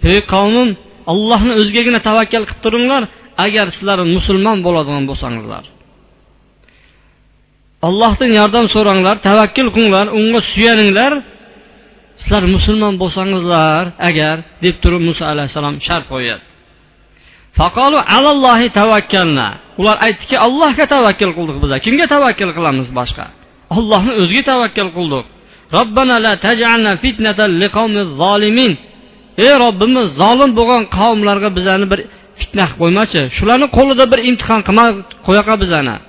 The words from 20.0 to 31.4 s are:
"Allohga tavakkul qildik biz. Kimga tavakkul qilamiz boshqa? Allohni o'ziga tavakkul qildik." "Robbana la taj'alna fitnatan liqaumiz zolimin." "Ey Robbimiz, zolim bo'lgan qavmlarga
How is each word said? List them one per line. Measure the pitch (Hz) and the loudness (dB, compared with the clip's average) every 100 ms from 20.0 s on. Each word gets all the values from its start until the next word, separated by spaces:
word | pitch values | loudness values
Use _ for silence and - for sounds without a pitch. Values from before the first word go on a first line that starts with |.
| 226 208 - 262 | 0 -2 -4 0
"Allohga | 226 262 320 233 - | 0 2 0 2 0
tavakkul | 277 226 190 196 | 2 2 0 -2
qildik | 165 165 139 | -4 -8 -4
biz. | 143 135 | -4 -2
Kimga | 208 269 339 | -2 0 2
tavakkul | 285 269 202 196 | 2 0 -2 -6
qilamiz | 160 165 131 123 | -2 -2 -2 -4
boshqa? | 127 123 - - - - _ _ | -6 -8 -8 -12 -18 -20 _ _
Allohni | 175 226 208 202 | -4 0 0 0
o'ziga | 226 175 220 | 0 0 0
tavakkul | 277 254 233 - 190 | 0 0 -2 -4 -6
qildik." | 170 170 139 113 - - - _ | -6 -4 -6 -8 -20 -20 -20 _
"Robbana | 165 226 214 262 240 | -2 0 0 2 2
la | 220 196 | 0 0
taj'alna | 202 233 233 233 220 185 | 0 0 2 2 2 0
fitnatan | 262 214 220 202 208 | -2 -2 -4 0 0
liqaumiz | 170 196 202 226 208 190 | 2 0 -2 -2 -2 -4
zolimin." | 135 175 202 208 226 254 151 - - - - - - | -2 0 2 2 2 0 -2 -8 -20 -20 -20 -16 0
"Ey | 233 | 4
Robbimiz, | 285 240 190 214 254 214 | 6 4 2 0 0 0
zolim | 139 196 247 277 | 0 2 4 2
bo'lgan | 220 233 247 214 | 2 2 0 -2
qavmlarga | 180 220 220 208 202 | 0 0 2 0 0